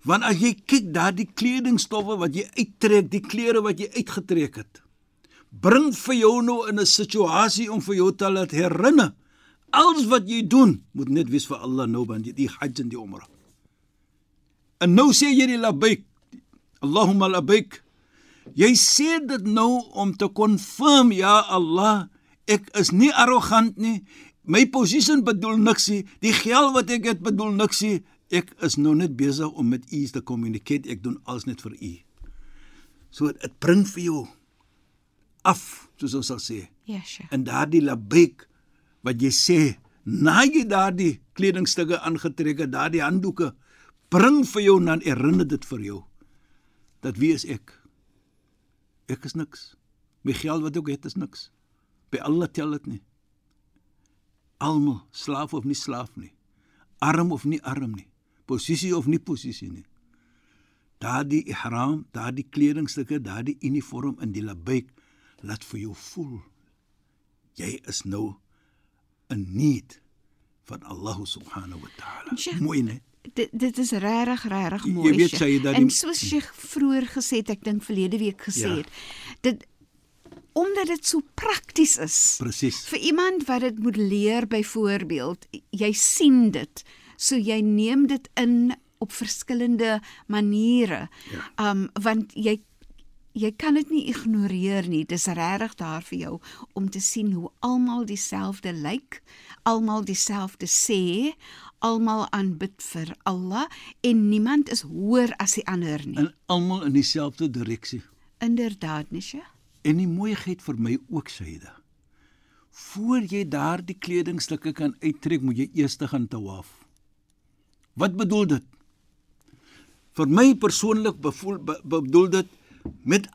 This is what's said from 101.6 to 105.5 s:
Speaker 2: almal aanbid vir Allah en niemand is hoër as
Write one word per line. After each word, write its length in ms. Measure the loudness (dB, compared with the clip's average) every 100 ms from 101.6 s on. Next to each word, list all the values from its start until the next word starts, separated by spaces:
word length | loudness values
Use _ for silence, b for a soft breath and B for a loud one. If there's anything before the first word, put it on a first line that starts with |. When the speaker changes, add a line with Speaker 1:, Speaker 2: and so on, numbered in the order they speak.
| B _
Speaker 2:
almal 500 | -2 0 0 0 -4
aanbid 440 | -4 -4 -4 -8 _
vir 300 | -14 -10 -12 -8
Allah 480 | -6 -6 -6 -6 -6 B B B
en 240 | 2 4 4
niemand 400 | 2 2 2 0
is 140 | -4
hoër 480 | -8 -6 0 2 2 -2
as 180 | -4